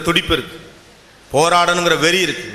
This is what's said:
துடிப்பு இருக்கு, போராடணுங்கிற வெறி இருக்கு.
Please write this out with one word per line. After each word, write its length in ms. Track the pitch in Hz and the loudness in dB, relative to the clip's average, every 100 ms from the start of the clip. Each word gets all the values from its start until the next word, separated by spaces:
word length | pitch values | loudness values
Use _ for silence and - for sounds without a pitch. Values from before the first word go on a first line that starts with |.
| 165 | 0
துடிப்பு 260 | 160 165 156 | -2 -2 -4
இருக்கு, 200 | - - - - - - - - - | -6 -16 -20 -20 -20 -20 -20 -20 -4
போராடணுங்கிற 680 | 135 165 175 170 175 170 151 | 0 2 4 2 2 0 2
வெறி 160 | 156 185 165 | 2 2 0
இருக்கு. 200 | 117 117 | -4 -10